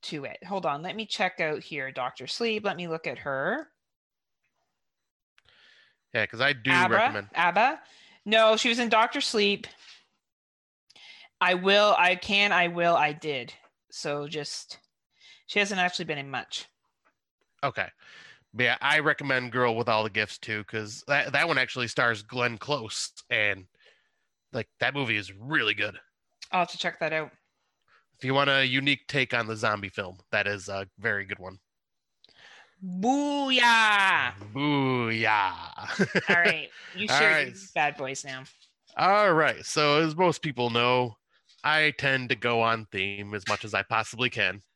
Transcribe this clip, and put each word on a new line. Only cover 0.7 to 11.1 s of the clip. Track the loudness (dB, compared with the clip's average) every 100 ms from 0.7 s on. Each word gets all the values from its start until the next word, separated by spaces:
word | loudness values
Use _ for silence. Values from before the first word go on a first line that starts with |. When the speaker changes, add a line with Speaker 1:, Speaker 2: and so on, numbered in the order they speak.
| -4
Speaker 1:
let | -6 -10
me |
check | -8 -2 -2 -2
out | -4 -4
here. | -6 -8 -8
Doctor | -6 -8 -8 -10
Sleep. | -4 -2 -2
Let | -4 -6
me | -6
look | -6 -6
at | -8
her. | -6 -4 -2 -4 -6 _ _ _ _ _ _ _ _ _ _ _ _ _ _ _ _ _ _ _ _ _ _ _ _
Speaker 2:
Yeah, | -2 -2
'cause | 0
I | 0
do | 0 2
Speaker 1:
abba? | 4 4
Speaker 2:
recommend. | 4 2 -2 -8
Speaker 1:
abba? | 0 2 4 2 0 -12 -20 -20 _
No, | 0 4 6 4
she | 2
was | 0
in | 2
Doctor | 2 2 0
Sleep. | -2 0 0 0 -6 -20 -20 -20 _ _ _ _ _ _ _ _ _ -20 -20